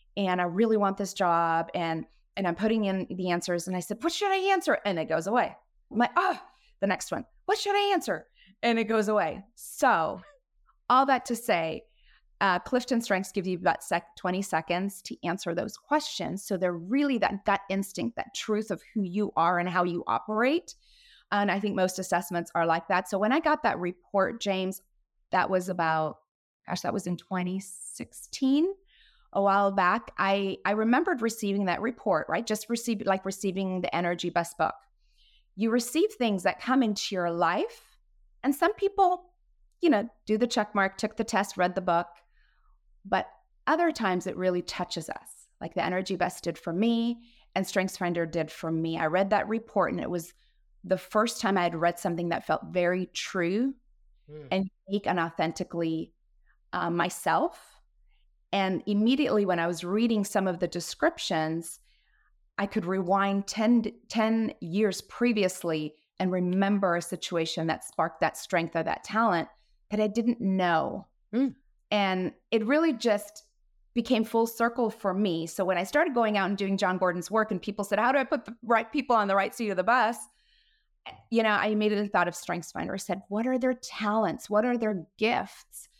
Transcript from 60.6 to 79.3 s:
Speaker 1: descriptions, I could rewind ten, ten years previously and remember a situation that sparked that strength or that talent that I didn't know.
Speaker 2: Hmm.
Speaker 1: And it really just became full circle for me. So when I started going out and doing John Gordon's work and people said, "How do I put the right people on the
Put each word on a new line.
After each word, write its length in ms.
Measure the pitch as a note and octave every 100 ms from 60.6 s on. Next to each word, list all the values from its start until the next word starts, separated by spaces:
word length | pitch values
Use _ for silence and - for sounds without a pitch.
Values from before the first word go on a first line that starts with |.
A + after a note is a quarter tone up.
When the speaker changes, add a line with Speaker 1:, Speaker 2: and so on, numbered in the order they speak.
| F3
Speaker 1:
descriptions, 1120 | F3 - - D#4+ E4 - E3 D#3 E3 E3 - _ _ _ _ _ _ _ -
I 80 | G3
could 180 | G#3+
rewind 600 | F3 F#3+ F3 G3 G3 G3 G3
ten, 380 | G#3+ A3+ A#3+ G#3+ - -
ten 440 | A3+ A3 A3+ A3 -
years 400 | E3+ F#3+ G#3+ F3+
previously 920 | - - A#3+ G#3+ F#3 - E3+ D#3+ D3+ - _ -
and 100 | F#3
remember 640 | F3+ F3+ F#3 G3 G#3 F#3+ E3+
a 60 |
situation 640 | E3 F3 - E3+ D#3+ - D#3+
that 180 | -
sparked 360 | - - E3 -
that 160 | D#3+ -
strength 400 | - F3 E3+ E3
or 60 |
that 220 | D#3+ -
talent 440 | - G#3 A3+ E3+ - - _ _ _
that 100 | G#3
I 60 | G#3+
didn't 340 | G#3+ A#3 A#3
know. 680 | G#3+ F#3+ F3+ E3 C3+ - - _ _
Speaker 2:
Hmm. 160 | A3+ C4+ - _ _ _
Speaker 1:
And 420 | G#3 G3 F#3 F3+ - _
it 160 | A3 G#3+
really 260 | D4 E4
just 520 | A#3+ A#3 G#3 - - - _ _ _ _
became 300 | A#3 A#3 A#3
full 220 | A3+ A#3 A3+
circle 440 | - A#3 A#3+ A3+
for 240 | - G3+
me. 320 | F#3 G#3 E3 E3
So 180 | -
when 140 | F#3 F3+
I 60 |
started 300 | F#3 D4 E4+
going 220 | A#3+ A3+ G#3
out 120 | F#3+
and 100 | G3+
doing 180 | G3 G3
John 220 | F#3+ F3+
Gordon's 320 | F#3 F3 -
work 200 | A3 G#3+
and 100 | F#3+
people 240 | - -
said, 140 | G3 G3+
"How 140 | A#3+
do 60 | C#4
I 60 |
put 200 | B3 C#4
the 100 | - A#3
right 280 | A3+ A3+ A3+
people 240 | D4 - A3+
on 120 |
the 80 | G3+